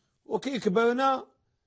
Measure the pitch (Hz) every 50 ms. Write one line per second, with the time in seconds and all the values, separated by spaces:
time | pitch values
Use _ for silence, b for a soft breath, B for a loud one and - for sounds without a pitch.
0 | _ _ _ _ _ - - 196 - 269 277 214 - 214 180 226 226 240 247 254
1 | 269 269 262 262 - - _ _ _ _ _ _ _